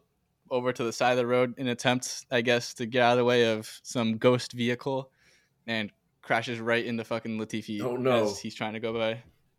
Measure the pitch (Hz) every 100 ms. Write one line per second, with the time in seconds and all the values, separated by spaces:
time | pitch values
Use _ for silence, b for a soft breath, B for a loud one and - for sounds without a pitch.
0 | _ _ _ _ - 127 127 123 117 110
1 | 127 123 120 123 127 117 131 120 131 127
2 | - - - 127 120 120 123 - 120 127
3 | 120 123 123 123 113 110 110 - - 127
4 | 113 110 127 123 - 123 120 120 - 131
5 | 135 b b b b _ - 113 104 -
6 | _ _ - 117 113 117 113 117 120 117
7 | 110 117 113 110 107 110 104 107 113 123
8 | 127 120 107 98 113 - 110 110 113 113
9 | 110 117 - _ _